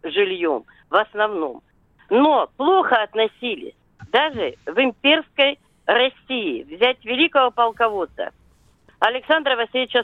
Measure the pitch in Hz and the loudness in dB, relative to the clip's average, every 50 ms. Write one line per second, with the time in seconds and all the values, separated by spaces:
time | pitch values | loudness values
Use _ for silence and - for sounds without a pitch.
0 | - 170 - 190 202 190 190 180 170 160 143 113 - _ - _ _ - 147 190 | -12 -6 -2 0 0 0 0 -2 -2 -2 -2 -2 -6 _ -20 _ _ 0 0 0
1 | 214 - - 208 214 214 208 175 156 135 120 - _ _ _ _ _ _ _ _ | 0 0 -2 -2 -2 -2 -2 -4 -6 -6 -8 -12 _ _ _ _ _ _ _ _
2 | - - 196 240 285 311 294 240 160 - _ - 269 320 381 381 - - 254 226 | -6 0 2 4 4 4 4 2 0 -2 _ -4 0 2 2 2 2 2 0 0
3 | 214 202 - 214 220 214 _ - 247 247 208 143 95 - - _ _ _ _ - | 0 -2 -2 -2 -2 -2 _ -6 -8 -8 -8 -8 -10 -16 -18 _ _ _ _ -20
4 | - - - 240 294 311 277 233 185 127 - _ - - 165 202 269 262 214 _ | -10 -2 0 0 0 0 -2 -4 -6 -6 -6 _ -12 -6 -2 0 0 0 0 _
5 | - 277 302 330 311 _ - - 277 277 285 _ _ _ _ _ - - 196 233 | 2 2 2 2 0 _ -2 -2 0 0 -2 _ _ _ _ _ -2 0 2 2
6 | 254 262 254 _ _ - 262 247 214 165 123 113 131 139 156 180 220 254 254 _ | 2 0 -2 _ _ -8 -8 -6 -4 -4 -6 -6 -8 -10 -4 -2 0 0 0 _
7 | - 214 247 254 320 339 - 285 262 247 233 - 240 233 220 - 240 226 208 196 | -6 -6 -2 0 0 0 2 2 2 2 2 0 0 0 0 0 -2 -2 0 -2
8 | 170 - - - 87 - - _ _ _ _ _ _ _ _ _ _ _ _ - | -6 -6 -6 -10 -10 -10 -12 _ _ _ _ _ _ _ _ _ _ _ _ 0
9 | - 220 240 254 254 - 311 320 294 277 254 233 233 214 - 254 254 - - 247 | 0 0 0 -2 -2 0 0 0 2 0 0 -2 -2 -4 -2 -4 -4 -2 -2 -2